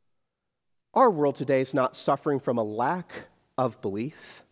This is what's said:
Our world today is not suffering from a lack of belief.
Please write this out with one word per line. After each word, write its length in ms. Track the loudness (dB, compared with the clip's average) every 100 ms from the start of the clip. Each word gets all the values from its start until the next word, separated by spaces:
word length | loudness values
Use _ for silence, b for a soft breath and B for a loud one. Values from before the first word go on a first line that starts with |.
| _ _ _ _ _ _ _ _ _
Our 160 | 4 4
world 260 | 4 0 0
today 240 | 0 0
is 140 | 2
not 220 | 0 0 -2
suffering 420 | -2 0 0 -2
from 160 | -2 -2
a 80 |
lack 480 | -2 -2 -2 -2 -6 -16 -18 _ _ -4
of 220 | -4 -2
belief. 640 | -6 -4 -6 -10 -20 -20 _